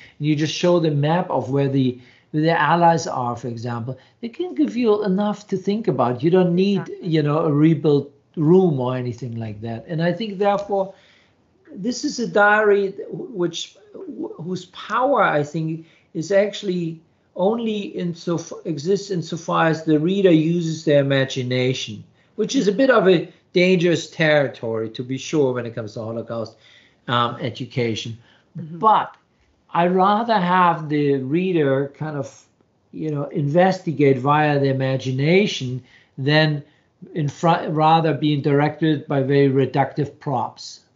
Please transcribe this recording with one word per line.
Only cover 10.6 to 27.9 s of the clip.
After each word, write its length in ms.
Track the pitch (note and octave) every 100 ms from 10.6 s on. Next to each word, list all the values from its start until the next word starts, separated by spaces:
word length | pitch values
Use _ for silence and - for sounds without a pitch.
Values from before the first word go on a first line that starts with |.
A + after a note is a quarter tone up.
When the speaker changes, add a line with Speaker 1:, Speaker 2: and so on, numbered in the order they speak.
| G3+ G3 F#3+ - _ _ _ _ _ _ -
Speaker 1:
this 300 | C4+ G3+ -
is 160 | D4 A3+
a 80 | G#3+
diary 680 | G3+ G#3 G#3 G#3+ G3+ G3 - -
which, 680 | D#3+ - G#3+ F3 - - _ - - F#4+ A#3 E4 G4+
whose 300 | E3+ F#3 -
power, 560 | - - A3+ C4+ B3
I 200 | E3+ D3+
think, 420 | C#3+ D#3+ D#3+ D#3+ - _ _
is 180 | E3+ D#3
actually 680 | G3 G#3 - G3+ F3+ E3 D#3+ _ _ _ -
only 580 | F#3 A#3 A3+ G#3 G3 -
insof-, 720 | F3+ E3 - E3 D#3+ - -
exists 460 | D3 D#3 G3 G3+
insofar 560 | F3+ - D#3+ - E3+ E3
as 160 | D#3 -
the 140 | D3+
reader 320 | E3 G3 F#3
uses 540 | D#3+ D#3 F3 D#3+ D#3 D#3+
their 160 | C#3+
imagination, 1000 | C#3 C#3 C3+ C#3 B2 B2+ B2+ C3 - G#2 - _ _ -
which 200 | G#3+ C4+
is 120 | G3
a 40 |
bit 180 | F#3+ C4+
of 180 | A#3 F#3
a 240 | E3+ - - _
dangerous 560 | F3+ F3+ F#3 F3 D#3+ -
territory, 800 | - D#3+ D3+ C3 - A#2 A2+ A2
to 140 | A2
be 140 | B2 C3
sure, 360 | - D#3+ C3+
when 120 | B2 A#2
it 80 | A#2
comes 180 | G#2+
to 60 | B2
Holocaust, 540 | A2 A#2 A2+ A#2 G#2+ - _ _ _ _ -
um, 300 | A#2+ A#2+ A#2+
education. 800 | B2 A2+ A#2+ B2+ A#2